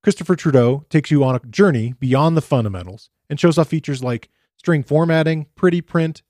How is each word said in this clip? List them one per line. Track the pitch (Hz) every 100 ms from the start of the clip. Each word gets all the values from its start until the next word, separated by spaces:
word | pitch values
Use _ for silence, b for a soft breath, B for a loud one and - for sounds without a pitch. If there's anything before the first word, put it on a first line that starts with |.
Christopher | - - 175 175
Trudeau | 165 131 120 139 -
takes | 160 139
you | 147
on | 131 127
a | 120
journey | 110 196 131 117 127
beyond | 131 131 156 165
the |
fundamentals | - 135 107 92 90 101 _ _ _
and | 147
shows | 175 160
off | 156
features | 160 147 131
like | 127 120 - _ _ _
string | - 160
formatting, | 127 151 165 160 160 160 147 _
pretty | 180 175
print | - 170 160 -